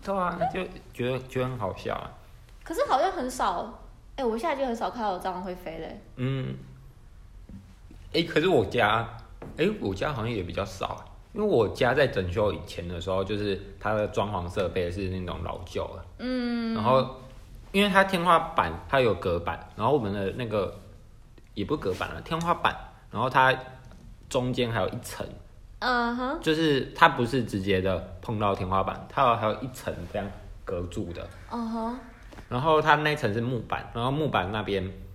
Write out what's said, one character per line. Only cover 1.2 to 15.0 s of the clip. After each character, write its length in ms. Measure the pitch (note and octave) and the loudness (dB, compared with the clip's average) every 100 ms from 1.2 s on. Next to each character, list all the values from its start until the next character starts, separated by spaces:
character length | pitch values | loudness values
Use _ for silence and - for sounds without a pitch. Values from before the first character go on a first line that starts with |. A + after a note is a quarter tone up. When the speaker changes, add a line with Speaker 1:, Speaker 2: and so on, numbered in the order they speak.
| - | -4
Speaker 1:
觉 140 | B2+ | -2
得 40 | B2+ | -2
很 120 | B2+ | -2
好 120 | G2 F#2+ | -4 -4
笑 160 | G#2 | -4
啊。 160 | - - - - - - - | -4 -6 -14 -20 -20 -20 -18
Speaker 2:
可 100 | - | -8
是 80 | E4 C#5+ | 0 2
好 100 | C4+ | 4
像 120 | F4 | 4
很 180 | F#4 B3+ | 0 -6
少， 520 | B3+ A#3 F3+ G#3+ A#3+ - - - - | 0 0 0 -4 -10 -18 -20 -18 -4
欸， 80 | |
我 120 | B3+ A3 | -2 0
现 140 | E4+ | 0
在 60 | C#4 | 0
就 100 | C4+ | 0
很 100 | A3+ | 0
少 140 | G3+ | -2
看 140 | A#3 | -2
到 100 | G#3+ | -2
有 60 | F3+ | -2
蟑 60 | F#3 | -2
螂 180 | F3+ | -4
会 100 | F#3+ | -6
飞 240 | F3+ - E3 | -8 -10 -10
嘞。 240 | D#3+ - - - | -10 -12 -16 -4
Speaker 1:
嗯。 400 | B2+ C3+ C3 C3 - - - - - - - - - - - - - - - | -2 -2 -4 -8 -12 -18 -20 -20 -20 -20 -20 -20 -16 -16 -16 -20 -20 -18 -4
欸， 100 | D#3+ | -2
可 180 | E3+ - | 2 4
是 60 | F3 | 6
我 180 | D#3 G#2+ | 4 4
家， 420 | B2 G#2+ A2 A2+ - - - - - | 4 4 4 0 -8 -16 -16 -14 0
欸， 140 | F3 G#3+ | 0 2
我 140 | A2 | -2
家 180 | F#2+ D3 | -2 -2
好 120 | C3+ | -2
像 80 | A2 | -2
也 100 | A#2 | -2
比 100 | F2 | -4
较 140 | E2+ G2 | -4 -4
少 220 | - - | -4 -6
啊， 180 | - - - - | -6 -12 -20 -12
因 60 | - | -2
为 80 | G#3+ | 2
我 220 | D3+ G2+ | 4 4
家 240 | - B2 | 4 4
在 140 | C3 C3+ | 6 4
整 240 | - F2+ | 4 0
修 180 | F2 G#2 | 2 2
以 80 | D#2 - | 0 -6
前 220 | - F2 | -10 -8
的 120 | F2 | -6
时 120 | E2 | -2
候， 120 | F#2+ | 0
就 140 | G2 G#2 | 0 0
是 240 | G#2 F#2+ - - | 0 -2 -4 -6
它 140 | G2+ | -2
的 140 | G#2+ G#2 | 0 0
装 240 | - G2+ | 0 0
潢 200 | G2+ F2 | -2 -2
设 160 | F#2+ F#2 | 0 0
备 200 | F#2+ F2 | 0 -2
是 180 | F2+ | -2